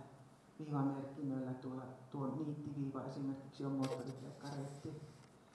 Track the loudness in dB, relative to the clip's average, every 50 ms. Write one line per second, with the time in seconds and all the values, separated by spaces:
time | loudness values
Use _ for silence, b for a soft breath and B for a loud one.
0 | -8 -10 -14 -16 -16 -18 -18 -20 -20 -12 -8 -6 0 4 6 6 6 6 4 2
1 | -2 -2 -2 0 0 2 2 2 2 0 0 -2 -2 -4 -4 -4 -4 -6 -8 -10
2 | -8 -4 0 2 2 2 2 2 2 2 0 0 -2 -2 0 2 2 2 0 0
3 | -2 -2 0 0 2 2 0 0 -4 -6 -4 0 2 4 4 6 4 4 4 2
4 | 0 -2 -4 -4 -6 -8 -8 -6 -6 -4 -2 -2 -2 -2 -4 -4 -4 -4 -4 -4
5 | -6 -10 -12 -14 -16 -18 -18 -20 -20 -20